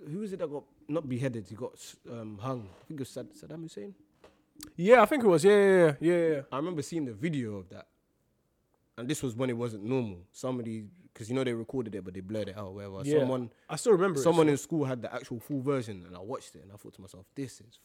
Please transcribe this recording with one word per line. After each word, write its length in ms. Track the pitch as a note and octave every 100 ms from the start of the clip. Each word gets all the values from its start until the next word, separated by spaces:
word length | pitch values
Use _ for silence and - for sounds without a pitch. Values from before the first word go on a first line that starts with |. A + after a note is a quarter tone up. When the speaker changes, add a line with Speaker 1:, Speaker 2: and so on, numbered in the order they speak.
| D3
Speaker 1:
who 120 | F3
was 140 | G#3+
it 60 | F3+
that 120 | E3
got, 120 | C#3+ - _ -
not 220 | D#3 C#3+
beheaded, 380 | B2 C3+ A#2 G2
he 60 | A2
got, 160 | B2 - - - -
um, 260 | A#2+ A2 G#2
hung. 300 | B2+ C3 G2 -
I 40 | -
think 120 | D#3
it 20 |
was 80 | B2+
Sad-, 240 | - G#2+
Saddam 280 | - - D#3+
Hussein. 320 | D#3+ - G3+ F#3+ _ _ _ _ _ _ - -
Speaker 2:
Yeah, 260 | F#3 B3
I 40 | D#4
think 180 | D4+
it 40 | A3+
was. 160 | E3
Yeah, 80 | F#3
yeah, 260 | G#3 G3 F#3
yeah, 160 | D#3+ C#3
yeah, 280 | D#3+ F3 E3 D3
yeah. 60 | C3
Speaker 1:
I 60 | B2+
remember 240 | E3 E3
seeing 220 | C3+ E3 C3+
the 80 |
video 420 | G#2 C3+ D3 A2+ G2+
of 140 | F#2
that. 180 | G2+ - _ _ _ _ _ _ _ _ _ _ -
And 100 | B2
this 120 | D3+
was 140 | C3+ A2+
when 140 | C3
it 80 | A#2
wasn't 260 | A#2+ A2
normal. 360 | G#2+ C3 A2+ F2+ F2+
Somebody, 540 | - C3 B2+ A2+ A2+ G#2 _ _
'cause 140 | - A2
you 80 | B2+
know 80 |
they 100 | B2+
recorded 400 | A#2 A#2 C3 A2 G2+
it, 100 | F#2
but 80 |
they 80 | F#2
blurred 260 | F#2 A2 F#2+
it 100 | G2
out, 160 | G2
whatever. 280 | G2 G2+ F#2+
Speaker 2:
Yeah. 160 | C#3+ D3+
Speaker 1:
Someone, 320 | B2+ C3 A#2+ _ -
Speaker 2:
I 60 | D#3
still 160 | B3
remember 280 | F#3 G3 D3+
it, 40 |
Speaker 1:
someone 220 | D#3 E3+ D#3
Speaker 2:
so 40 |
Speaker 1:
in 60 | C#3
school 280 | - D#3+ C3+
had 160 | B2+
the 120 | G#2+
actual 280 | B2 B2+ A#2+
full 180 | - C#3+
version, 440 | C3 C3+ A2+ F#2+ F2
and 80 | F2+
I 40 |
watched 340 | G2 C3 - D#2+
it, 60 |
and 80 | F#2
I 60 | G2+
thought 160 | -
to 80 | -
myself, 240 | F#2+ F2+ - -
"This 240 | C3 -
is 180 | A2 _